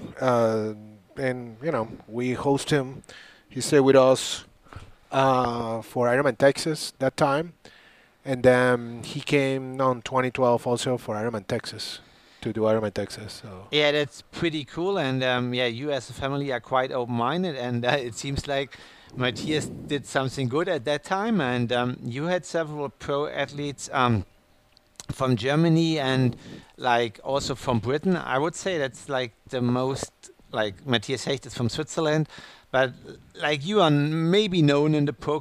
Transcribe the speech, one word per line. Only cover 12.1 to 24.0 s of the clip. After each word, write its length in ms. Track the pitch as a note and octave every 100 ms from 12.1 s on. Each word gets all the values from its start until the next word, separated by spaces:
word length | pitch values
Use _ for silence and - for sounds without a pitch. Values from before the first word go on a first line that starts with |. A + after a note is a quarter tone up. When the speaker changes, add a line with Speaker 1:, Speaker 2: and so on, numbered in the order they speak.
| _ _ _
Speaker 1:
to 100 | A#2+
do 100 | A2
Ironman 300 | G#2+ A2 G#2
Texas. 480 | G2+ G2 - G#2 -
So. 240 | G#2+ F#2 G2
Speaker 2:
Yeah, 220 | D3 D3
that's 300 | D3 C#3+ -
pretty 420 | - - E3+ D#3
cool, 340 | C3 - F3+ G3
and, 260 | C3+ C3
um, 300 | B2+ B2+ B2
yeah, 120 | B2 B2
you 240 | A#2 D3
as 200 | C#3 -
a 20 |
family 400 | A#2+ C#3 C#3+ C#3+
are 80 | A#2+
quite 320 | - B2+ C3
open-minded, 640 | C3+ A#2+ A#2+ A#2+ E3+ F#3 C3+
and, 280 | B2 A#2+
uh, 60 | A#2+
it 240 | C#3+ B2
seems 320 | G#2+ C#3 C#3 -
like 300 | C#3 C#3 - - - - -
Matthias 500 | B2 G#2+ D3+ D3+ -
did 380 | - - C#3+ -
something 420 | C#3 C3 C#3 B2+
good 200 | C#3 F3+
at 160 | D#3
that 180 | C3 D3
time, 380 | - F#3+ A3 G#3+
and, 320 | C3 B2 A#2
um, 240 | B2 B2 B2
you 200 | B2+ A#2+
had 200 | E3 F3+
several 440 | - E3 D3+ D3+ C#3
pro 380 | - - C#3+ D3+
athletes, 600 | C#3+ C#3 C#3+ D3 C3+ -
um, 320 | C#3+